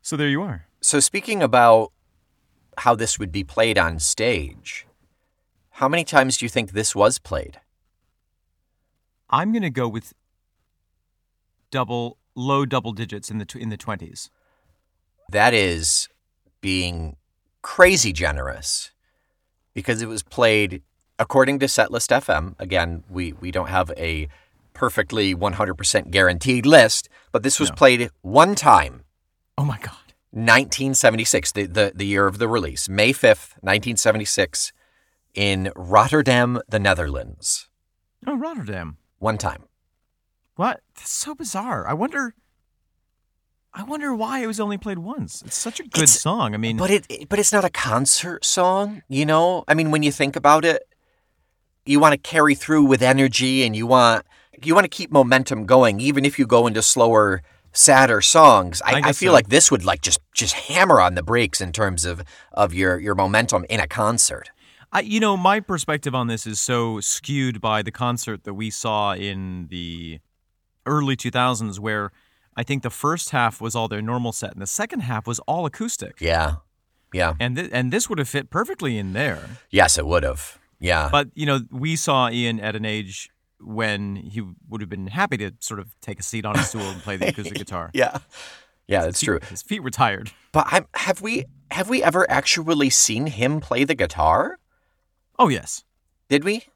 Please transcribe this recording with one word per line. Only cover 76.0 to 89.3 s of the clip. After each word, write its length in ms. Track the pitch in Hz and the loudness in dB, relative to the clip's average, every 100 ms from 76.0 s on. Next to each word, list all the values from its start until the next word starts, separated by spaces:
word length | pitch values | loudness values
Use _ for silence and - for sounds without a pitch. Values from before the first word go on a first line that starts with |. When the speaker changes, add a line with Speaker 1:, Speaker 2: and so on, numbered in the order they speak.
| - - | -12 -6
Speaker 2:
Yeah. 360 | 80 82 78 76 _ _ _ _ _ | -2 0 0 -4 _ _ _ _ _
Yeah. 200 | 90 85 76 | -2 -2 -2
Speaker 1:
And 180 | 123 127 | -4 -4
thi-, 120 | 180 | -4
and 200 | 123 127 | -4 -2
this 180 | 202 - | -2 -2
would 100 | 180 | -4
have 100 | 135 | -4
fit 200 | 143 131 | -6 -4
perfectly 480 | 170 240 381 151 110 | -4 -4 -6 -4 -4
in 160 | 95 | -4
there. 280 | 98 143 80 - - _ | -4 -4 -6 -12 -20 _
Speaker 2:
Yes, 280 | 98 87 - | 4 4 4
it 80 | 73 | 0
would 180 | 87 | 0
have. 360 | 69 69 - - _ _ | 0 -6 -12 -20 _ _
Yeah. 300 | 90 85 73 | -2 0 2
Speaker 1:
But, 180 | 143 139 - | 0 -2 -4
you 100 | 147 | -2
know, 160 | 135 117 | -2 -2
we 240 | 127 151 160 | -6 -4 -4
saw 340 | - 135 123 | 0 0 0
Ian 300 | 120 117 113 | 0 -2 -4
at 160 | 107 107 | -6 -6
an 100 | 107 | -6
age 440 | 107 95 95 - _ _ _ | -6 -8 -14 -18 _ _ _
when 560 | - 110 110 104 101 98 | -12 -4 -4 -4 -6 -10
he 240 | - 107 95 90 - | -10 -10 -12 -16 -14
would 140 | 110 | -12
have 80 | 98 | -10
been 180 | 98 95 | -10 -8
happy 300 | 135 196 107 | -6 -4 -4
to 160 | 101 - | -8 -10
sort 200 | - 104 | -12 -12
of 160 | 95 _ | -14 _
take 180 | - 98 | -14 -12
a 40 | |
seat 220 | - 113 104 | -10 -8 -4
on 120 | 104 | -4
a 60 | |
stool 180 | - 113 | -4 -6
and 200 | 98 92 | -10 -10
play 140 | 107 95 | -10 -6
the 120 | 98 | -6
acoustic 280 | - 92 - | -6 -12 -12
Speaker 2:
<laughs> 60 | |
Speaker 1:
guitar. 260 | 101 90 85 | -10 -10 -10
Speaker 2:
Yeah. 240 | 104 120 143 _ - - - _ _ - | -4 -4 -4 _ -20 -20 -20 _ _ -4
Yeah, 160 | 98 | -2
that's 160 | 87 87 | -2 -4
Speaker 1:
His 0 | |
feet, 40 | |
Speaker 2:
true. 140 | - | -2